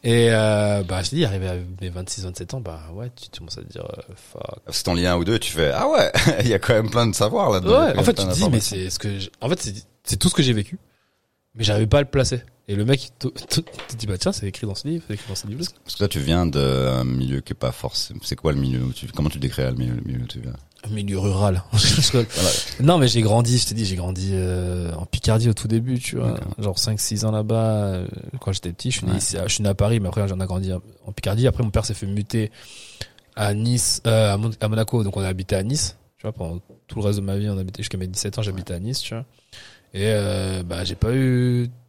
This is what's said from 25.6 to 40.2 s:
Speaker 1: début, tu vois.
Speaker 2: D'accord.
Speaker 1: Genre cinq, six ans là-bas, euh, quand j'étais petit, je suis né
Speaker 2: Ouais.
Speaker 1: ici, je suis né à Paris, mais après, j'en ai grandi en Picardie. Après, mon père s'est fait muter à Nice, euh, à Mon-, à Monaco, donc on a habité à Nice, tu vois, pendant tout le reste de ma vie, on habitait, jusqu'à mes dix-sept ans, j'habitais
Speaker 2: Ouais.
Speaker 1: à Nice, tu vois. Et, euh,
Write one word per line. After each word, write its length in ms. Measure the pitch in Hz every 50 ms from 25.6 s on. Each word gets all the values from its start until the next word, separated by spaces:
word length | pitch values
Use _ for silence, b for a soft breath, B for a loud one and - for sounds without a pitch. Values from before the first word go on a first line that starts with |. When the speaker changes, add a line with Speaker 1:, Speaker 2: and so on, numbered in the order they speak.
| -
Speaker 1:
début, 320 | 107 110 113 117 127 127 123
tu 180 | - - - 117
vois. 140 | 120 117 113
Speaker 2:
D'accord. 160 | 113 - - 98 -
Speaker 1:
Genre 200 | 101 101 90 -
cinq, 220 | - - 110 104
six 240 | - - 110 101 110
ans 60 | 110
là-bas, 400 | 107 107 107 107 117 113 113 110 110 107 104
euh, 200 | 98 95 90 90 - - - - - - 131
quand 120 | - - 95
j'étais 180 | 92 - 90 85
petit, 180 | - - 127
je 80 | 123 -
suis 80 | -
né 60 | 90 92
Speaker 2:
Ouais. 60 | 98
Speaker 1:
ici, 200 | - - - 90 90
je 60 | 104 -
suis 80 | - 104
né 80 | 101
à 40 | 98
Paris, 240 | - 104 104 117 113
mais 100 | 101 90
après, 200 | 87 110 101 98
j'en 100 | 95 92
ai 60 | 95
grandi 240 | 92 92 92 95 95 92
en 380 | 90 - - - _ _ - 98
Picardie. 340 | - - 101 98 110 127
Après, 160 | 127 - - 120
mon 60 | 107
père 160 | 95 95 95
s'est 80 | - 107
fait 100 | - -
muter 460 | 98 98 104 101 - - 113 107 104 B B B B B B B B B B B B B B B B _
à 200 | - 104 101 101
Nice, 480 | 104 110 117 123 120 - - - - -
euh, 280 | 117 110 110 110 104 101
à 20 |
Mon-, 140 | 101 110 113 107 -
à 80 | - 107
Monaco, 340 | 110 110 110 104 - 120 107
donc 140 | 98 95
on 60 | 101 98
a 60 | 95
habité 280 | 92 92 95 - 104
à 60 | 95 95
Nice, 340 | 110 139 151 - - - - _ _ _ _
tu 40 | -
vois, 80 | 110 110
pendant 280 | - 92 82 85 90 - _ - _ _
tout 120 | _ - 113
le 40 | 104
reste 120 | 104 104 101
de 40 | 98
ma 120 | 98 95 98
vie, 100 | 104 107
on 80 | 101
habitait, 260 | 95 92 92 95 - 107
jusqu'à 140 | - -
mes 100 | 98 92
dix-sept 320 | 90 92 - - 104 98 -
ans, 40 | 107
j'habitais 300 | 104 92 95 90 - 90
Speaker 2:
Ouais. 40 |
Speaker 1:
à 40 | 85
Nice, 200 | 92 110 135 -
tu 140 | - - 110
vois. 100 | 113 131 _ B B B B B B B B B B B B -
Et, 80 | 98 101 107
euh, 540 | 110 104